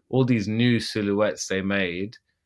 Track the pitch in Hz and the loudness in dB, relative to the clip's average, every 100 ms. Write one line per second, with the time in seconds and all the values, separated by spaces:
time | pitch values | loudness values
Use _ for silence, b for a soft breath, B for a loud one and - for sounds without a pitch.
0 | - 127 127 120 101 110 123 117 - 113 | -4 0 2 2 0 2 2 2 0 -2
1 | 101 101 104 - - 95 98 98 92 87 | 0 2 0 -2 -4 -4 -2 -2 -2 -4
2 | 104 - _ _ | -8 -10 _ _